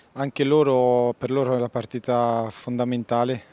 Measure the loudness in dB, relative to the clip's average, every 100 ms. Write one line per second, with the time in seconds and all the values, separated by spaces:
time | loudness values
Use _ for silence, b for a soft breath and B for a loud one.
0 | B -8 -6 -2 2 4 4 4 4 2
1 | 2 -2 -2 0 0 0 -2 -6 -6 -8
2 | -2 0 2 0 -4 -8 -6 -4 -2 -4
3 | -2 0 0 -2 -8